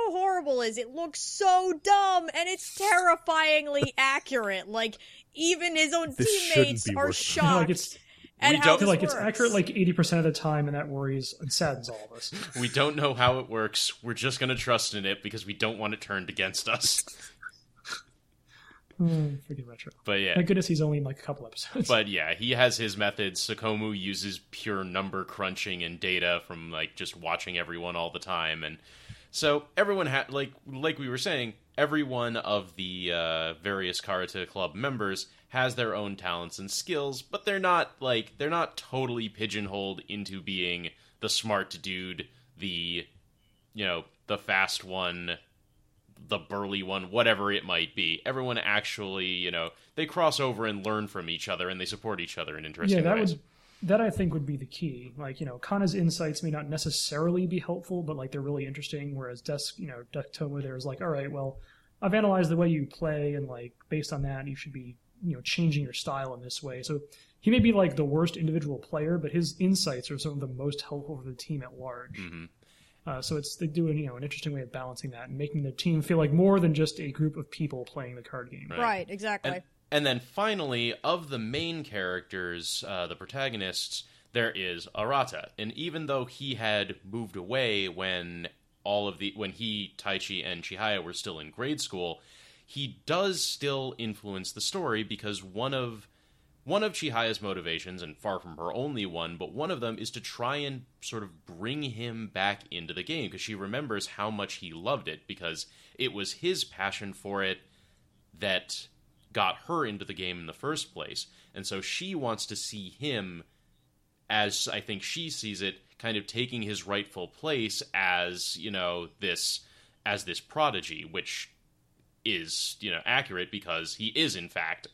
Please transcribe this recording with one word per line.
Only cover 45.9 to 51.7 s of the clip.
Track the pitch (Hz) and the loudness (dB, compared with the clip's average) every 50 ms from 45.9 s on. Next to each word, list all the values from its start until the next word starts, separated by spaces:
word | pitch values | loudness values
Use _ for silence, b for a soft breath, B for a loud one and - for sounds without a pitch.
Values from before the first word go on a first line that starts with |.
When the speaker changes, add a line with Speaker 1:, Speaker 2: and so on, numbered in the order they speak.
| _ _ _ _ - - - - | _ _ _ _ -20 -18 -6 -4
Speaker 4:
the | 107 98 | -4 -4
burly | 82 - 104 101 101 98 101 101 | -2 -4 -4 -4 -2 -2 -2 -4
one, | 92 92 95 95 90 90 | -2 -2 -4 -4 -4 -2
whatever | 98 120 117 113 107 98 101 101 | 2 4 6 6 6 4 4 0
it | 101 - - | 0 0 0
might | 92 87 85 85 - - | 0 0 0 0 0 -2
be. | 98 90 82 80 - - | -2 0 0 0 0 -2
Everyone | - 131 131 131 127 120 113 | -2 -2 -2 -2 -2 -2 0
actually, | - 101 104 104 - - - - 104 95 95 95 92 92 | 0 2 2 2 0 -2 -6 -6 -6 -4 -2 -2 -2 -2
you | 92 90 90 87 | -2 -2 -2 -2
know, | 87 85 82 82 b b b b b | -2 -2 -2 -4 b b b b b
they | 151 160 | -4 -4
cross | 151 - 180 165 156 143 143 | -2 0 4 4 4 4 4
over | 139 131 117 104 113 | 0 0 0 0 -2
and | 110 104 101 95 | -2 -2 -2 -2
learn | 110 107 107 107 101 | 0 0 0 -2 -4
from | - 98 85 82 | -6 -6 -6 -4
each | 85 82 - 104 | -4 -4 -2 -2
other, | 92 85 90 | -2 0 0
and | 92 | -2